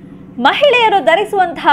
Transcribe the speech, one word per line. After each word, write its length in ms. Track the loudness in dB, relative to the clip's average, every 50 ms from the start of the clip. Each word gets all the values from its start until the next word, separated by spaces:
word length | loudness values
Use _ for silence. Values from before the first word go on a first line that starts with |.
| -20 -20 -20 -20 -20 -20 -10 -2 -2
ಮಹಿಳೆಯರು 600 | 0 0 2 2 2 2 2 0 0 0 0 0
ಧರಿಸುವಂತಹ 640 | 0 0 0 -2 -4 -2 -4 -4 -4 -4 -6 0 0